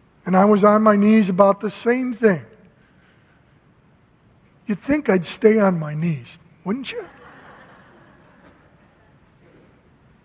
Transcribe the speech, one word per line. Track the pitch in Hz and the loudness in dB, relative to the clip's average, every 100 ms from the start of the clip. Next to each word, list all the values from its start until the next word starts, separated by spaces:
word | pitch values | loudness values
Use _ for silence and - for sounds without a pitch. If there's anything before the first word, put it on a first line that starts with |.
| _ _ | _ _
And | - 185 | -2 2
I | |
was | 202 208 | 2 4
on | 208 214 | 4 2
my | 220 | 2
knees | 208 208 220 196 | 2 4 4 2
about | 180 196 196 | 2 2 0
the | 214 | -4
same | - 233 254 254 | -6 -4 -2 -4
thing. | 226 226 160 113 _ _ _ _ _ _ _ _ _ _ _ _ _ _ _ _ _ _ _ _ _ - | -2 0 0 -6 _ _ _ _ _ _ _ _ _ _ _ _ _ _ _ _ _ _ _ _ _ -10
You'd | 202 | -10
think | - 302 294 | -4 -4 0
I'd | 190 160 | -2 -2
stay | - 220 220 | 0 2 2
on | 196 175 | 0 -2
my | 151 | -6
knees, | 151 170 143 117 - _ _ | -6 -6 -6 -10 -20 _ _
wouldn't | 180 240 262 | -10 -10 -10
you? | 466 359 - - - - - - - _ _ _ _ _ _ - _ _ _ _ _ _ _ _ _ _ _ _ _ _ _ _ _ | -14 -14 -18 -20 -20 -20 -20 -20 -20 _ _ _ _ _ _ -20 _ _ _ _ _ _ _ _ _ _ _ _ _ _ _ _ _